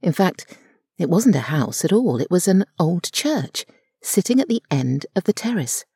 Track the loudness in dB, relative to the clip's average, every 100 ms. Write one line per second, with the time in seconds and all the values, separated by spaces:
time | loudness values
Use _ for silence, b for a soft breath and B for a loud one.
0 | -2 2 0 0 -16 B B B B _
1 | 0 2 4 2 0 -2 -2 -2 0 2
2 | 2 -2 0 0 4 2 2 _ 0 0
3 | -4 -4 -2 -2 -4 -8 -12 b b b
4 | -2 -2 2 2 2 -2 _ -2 0 -2
5 | -4 -4 -2 -2 -2 -4 -4 -6 -10